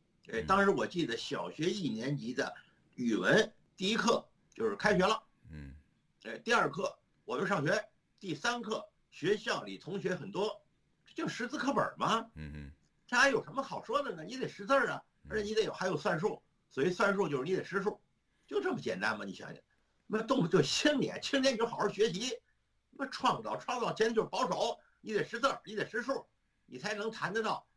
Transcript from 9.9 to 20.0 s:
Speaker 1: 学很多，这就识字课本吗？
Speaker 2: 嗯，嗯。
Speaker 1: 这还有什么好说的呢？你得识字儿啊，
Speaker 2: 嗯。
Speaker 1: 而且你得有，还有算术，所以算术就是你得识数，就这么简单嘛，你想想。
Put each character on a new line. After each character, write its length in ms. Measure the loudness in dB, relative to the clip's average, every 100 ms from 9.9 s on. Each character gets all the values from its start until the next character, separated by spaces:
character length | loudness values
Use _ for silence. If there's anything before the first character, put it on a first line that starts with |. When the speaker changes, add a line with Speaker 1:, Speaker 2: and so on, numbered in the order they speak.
| -6
Speaker 1:
学 160 | -4
很 160 | -4 -6
多， 320 | -2 -2 -4 _ _ _ _ _
这 180 | -6
就 20 | -6
识 220 | -4 -6
字 100 | -2
课 160 | 0
本 160 | 2 0 0
吗？ 320 | 0 0 -2 -10
Speaker 2:
嗯， 160 | -10
嗯。 180 | -10 -12 -16 _ _ _
Speaker 1:
这 80 | 4
还 140 | 4
有 120 | 4 -2
什 80 |
么 100 | -6
好 180 | -4 -8
说 220 | -4 -2
的 100 | -2
呢？ 120 | -6 -10
你 100 | -8
得 100 | -8
识 200 | -8 2
字 80 |
儿 160 | 2 2
啊， 120 | -2 -10 _
Speaker 2:
嗯。 60 | -8
Speaker 1:
而 60 | -6
且 60 |
你 100 | 0
得 100 | 0
有， 80 | 0
还 160 | 0 -2
有 80 | 0
算 240 | 0 2
术， 240 | 0 -2 _ _ _
所 140 | 0
以 60 | 0
算 260 | 4 2 4
术 140 | 2
就 80 | 0
是 120 | 0
你 60 | -2
得 80 |
识 180 | 0 0
数， 160 | 0 -4 _ _ _ _ _
就 140 | -2
这 140 | 0
么 40 | -2
简 220 | -2 -2
单 180 | 0 -2
嘛， 60 |
你 100 | -6
想 140 | -10 -12
想。 100 | -14 _ _ _ _